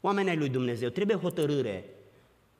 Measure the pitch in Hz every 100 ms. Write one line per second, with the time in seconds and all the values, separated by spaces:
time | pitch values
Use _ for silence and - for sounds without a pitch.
0 | 180 202 190 165 147 131 127 117 120 147
1 | 202 208 170 170 147 147 123 92 - -
2 | - - _ _ _ _